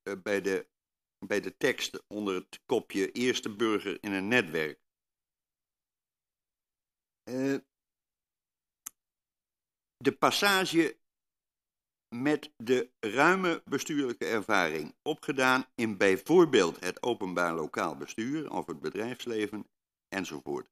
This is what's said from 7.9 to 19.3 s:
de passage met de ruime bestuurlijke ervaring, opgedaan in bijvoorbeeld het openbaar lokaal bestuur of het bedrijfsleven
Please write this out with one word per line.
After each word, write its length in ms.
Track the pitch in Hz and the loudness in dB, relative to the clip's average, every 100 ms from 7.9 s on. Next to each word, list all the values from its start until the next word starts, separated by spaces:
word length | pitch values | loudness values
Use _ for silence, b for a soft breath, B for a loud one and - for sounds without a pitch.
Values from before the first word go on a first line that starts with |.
| _ _ _ _ _ _ _ _ _ - _ _ _ _ _ _ _ _ _ _ _ | _ _ _ _ _ _ _ _ _ -20 _ _ _ _ _ _ _ _ _ _ _
de 200 | 131 - | -2 2
passage 840 | 139 - 202 190 185 160 160 - _ _ _ _ _ _ _ _ _ _ _ 120 | 0 4 4 4 4 2 2 -2 _ _ _ _ _ _ _ _ _ _ _ -4
met 380 | 139 151 - _ | 0 0 -4 _
de 340 | 113 127 - _ | 0 0 0 _
ruime 640 | 110 117 156 190 180 165 - | -4 4 4 4 0 -4 -4
bestuurlijke 600 | 135 - 147 131 117 87 | -6 -2 -2 -2 -4 -2
ervaring, 720 | 110 95 101 85 78 78 _ | -2 2 2 2 -2 -8 _
opgedaan 640 | 147 156 - 135 127 127 - - | -6 -6 -4 0 2 2 0 -4
in 220 | 113 101 | -2 4
bijvoorbeeld 840 | 101 95 - 175 165 123 85 - | 4 4 6 8 8 8 4 0
het 240 | 90 - | -6 -4
openbaar 500 | 123 113 95 87 87 | -2 -2 -2 0 0
lokaal 440 | 82 76 - 90 71 | -2 -4 -4 -4 -4
bestuur 540 | 71 - 117 151 147 | -10 -8 -6 -6 -4
of 140 | 90 80 | -6 -6
het 140 | 78 | -8
bedrijfsleven 880 | 78 98 117 127 123 | -6 -6 -6 -8 -6